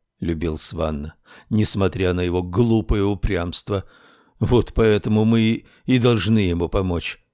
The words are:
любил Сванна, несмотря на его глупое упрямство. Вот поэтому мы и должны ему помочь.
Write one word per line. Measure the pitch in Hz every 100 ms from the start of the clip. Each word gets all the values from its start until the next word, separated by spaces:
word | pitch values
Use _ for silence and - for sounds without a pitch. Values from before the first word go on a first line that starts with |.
| _ _
любил | 82 82 82 78
Сванна, | - 82 80 76 76 - _ - _
несмотря | 110 107 101 95 92 92
на | 90
его | 90 90
глупое | 90 87 120 113 - 110
упрямство. | 98 101 - 90 87 - - 101 - _ - _ _ _
Вот | 110 120 -
поэтому | - 113 104 - 107 110
мы | 113 110 113 - _ -
и | 127
должны | 120 117 95 110
ему | 92 85 85
помочь. | 107 95 85 - - _